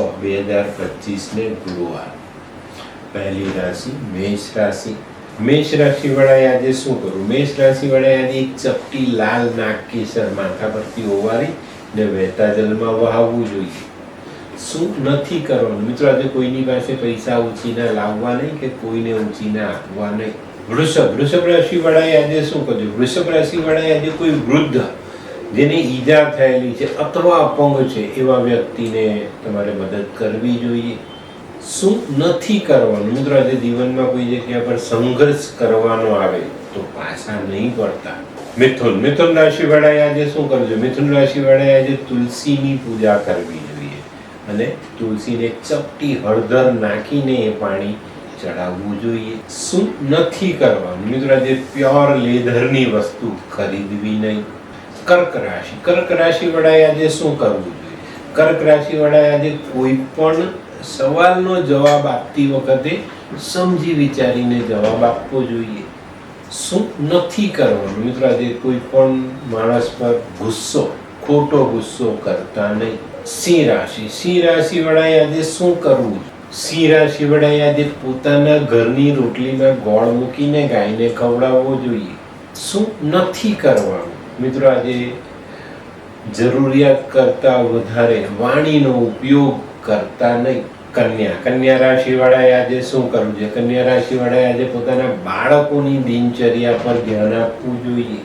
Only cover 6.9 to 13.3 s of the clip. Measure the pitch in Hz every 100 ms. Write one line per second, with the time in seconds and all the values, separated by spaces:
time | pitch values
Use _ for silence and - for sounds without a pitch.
6.9 | 117 95 95 104 131 143 - 135 131 139
7.9 | 135 135 131 127 131 131 - 127 - -
8.9 | 131 120 113 107 120 120 113 107 104 -
9.9 | 117 107 113 98 98 95 92 107 107 -
10.9 | 117 104 98 110 117 160 160 - - -
11.9 | 107 101 95 92 98 107 104 107 110 113
12.9 | 110 117 117 117